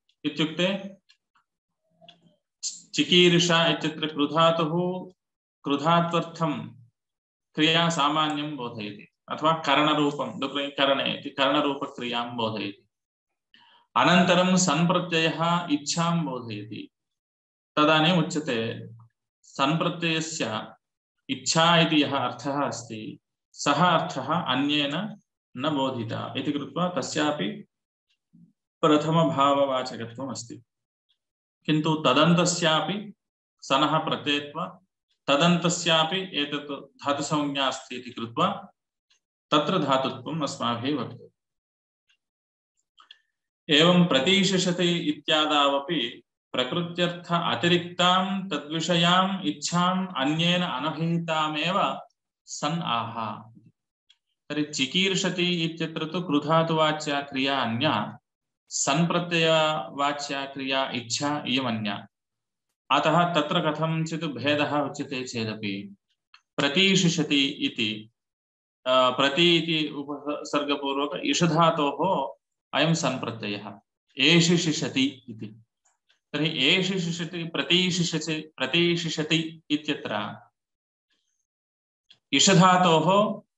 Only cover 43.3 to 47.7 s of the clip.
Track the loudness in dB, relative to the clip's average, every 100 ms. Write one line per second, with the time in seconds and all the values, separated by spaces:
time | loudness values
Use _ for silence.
43.3 | _ _ _ 2 4 6 6 6 4 4
44.3 | 2 4 2 0 0 0 0 -2 -4 0
45.3 | 0 2 4 4 2 -2 -4 -4 -8 _
46.3 | _ _ -4 -2 -2 -4 -2 -4 -4 -4
47.3 | -2 -2 0 2